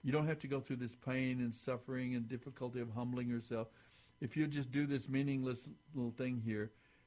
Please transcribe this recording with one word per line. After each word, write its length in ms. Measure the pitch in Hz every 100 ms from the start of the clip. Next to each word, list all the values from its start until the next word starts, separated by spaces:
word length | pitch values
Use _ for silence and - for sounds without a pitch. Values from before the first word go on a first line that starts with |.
You 80 | 139
don't 160 | 147 151
have 120 | 151
to 80 | 135
go 120 | 139
through 160 | - 127
this 160 | 123 117
pain 440 | - 131 131 127
and 160 | 120 117
suffering 600 | - 123 120 127 127 123
and 120 | 117
difficulty 540 | 127 139 127 127 123
of 80 | 120
humbling 380 | 110 123 123 120
yourself. 400 | 120 110 113 113 - - - - -
If 140 | 120 151
you'll 140 | 151
just 220 | 143 127
do 140 | 139 143
this 220 | 139 120
meaningless 640 | 135 139 135 131 120 147 - -
little 180 | 143 120
thing 300 | 113 127 123
here 300 | 113 107 107 - - -